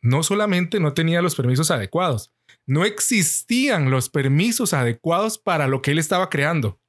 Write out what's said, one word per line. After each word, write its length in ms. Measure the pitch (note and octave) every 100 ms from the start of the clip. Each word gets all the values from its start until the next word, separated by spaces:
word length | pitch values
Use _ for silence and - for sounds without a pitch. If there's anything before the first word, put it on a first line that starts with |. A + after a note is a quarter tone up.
no 220 | A#2+ C3+
solamente 560 | D#3+ G3+ G#3 F3+ F3 G#3
no 140 | D#3
tenía 280 | C#3+ E3 E3+
los 140 | F3 -
permisos 360 | B2 C3 D#3+
adecuados, 600 | D3 G2 E3 F3+ A2+ - _ _ _ -
no 200 | C#3 G3+
existían 1040 | G#3 - A#3 D#3 - - A#3+ C#4 G#3 C3+
los 200 | C3 B2
permisos 640 | D3+ C3+ C#3+ G#3+ A3+ A3+
adecuados 640 | D3 A#2+ A#2 E3 E3+ A3 A3
para 300 | - E3 C3+
lo 140 | C3+
que 100 | C#3
él 80 | D3+
estaba 300 | D#3 F3+ F3+
creando 500 | D3 C#3+ E3 A2 -